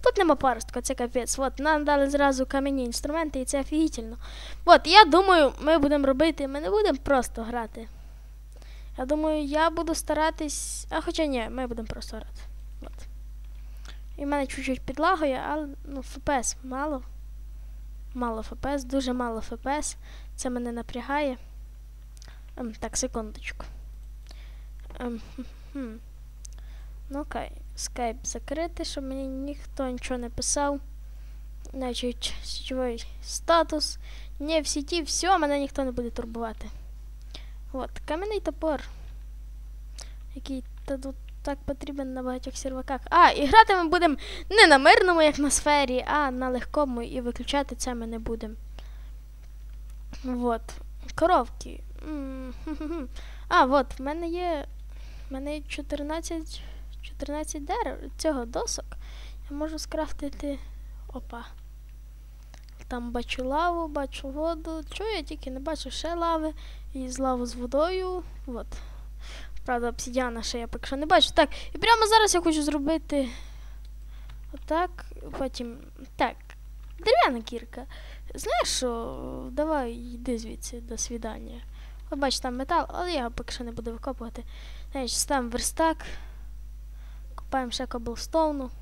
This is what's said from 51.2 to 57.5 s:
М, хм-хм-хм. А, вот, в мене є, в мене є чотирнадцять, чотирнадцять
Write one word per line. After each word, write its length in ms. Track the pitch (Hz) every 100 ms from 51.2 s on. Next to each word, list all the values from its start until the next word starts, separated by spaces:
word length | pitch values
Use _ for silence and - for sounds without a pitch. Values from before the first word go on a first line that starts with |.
| 330 349 233 - - - - -
М, 520 | - 302 269 262 254 247 -
хм-хм-хм. 400 | 302 302 330 254 - - - -
А, 160 | 359
вот, 340 | 269 285 254 -
в 40 |
мене 260 | 269 311 339
є, 380 | 339 359 311 - - - - - - -
в 20 |
мене 240 | 269 277 202
є 60 | -
чотирнадцять, 920 | - 285 294 294 311 320 339 311 - - - - -
чотирнадцять 640 | - - 277 294 311